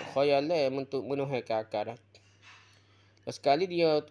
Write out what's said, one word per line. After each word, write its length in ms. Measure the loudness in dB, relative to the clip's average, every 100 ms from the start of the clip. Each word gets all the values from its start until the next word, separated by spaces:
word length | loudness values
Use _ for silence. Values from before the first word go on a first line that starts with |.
| -4
khayalan 560 | 0 2 2 2 0 0
untuk 320 | -2 -4 -6
menuhaikan 640 | -4 -4 -2 -4 -2 -4 -2
akal 240 | -6 -6
dah. 80 | -10 _ -20 _ _ -20 -20 -20 -20 _ _ _ _ -12
Dan 60 |
sekali 320 | -2 2 2 2
dia 320 | 2 4 2 0